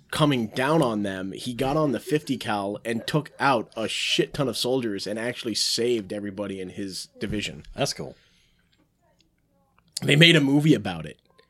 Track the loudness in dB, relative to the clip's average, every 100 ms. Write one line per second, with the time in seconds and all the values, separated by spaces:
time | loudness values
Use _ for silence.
0 | _ 2 2 2 0 -2 2 4 2 0
1 | -2 -4 -8 -8 -10 -4 -2 0 0 -2
2 | -2 -2 -2 -4 -2 -2 -4 -6 -4 -6
3 | -2 -2 -4 0 2 2 0 -6 -4 -4
4 | -2 0 0 0 -2 -2 0 0 0 -4
5 | -6 -4 -6 -6 -6 -2 -2 0 0 0
6 | -2 -6 -6 -6 -8 -6 -10 -8 -8 -8
7 | -14 -10 -6 -4 -6 -10 -14 -6 -4 -4
8 | -12 -14 _ _ _ _ _ _ _ _
9 | _ _ _ _ _ _ _ _ _ -6
10 | 2 8 8 8 6 4 6 4 2 -6
11 | -10 -16 _ _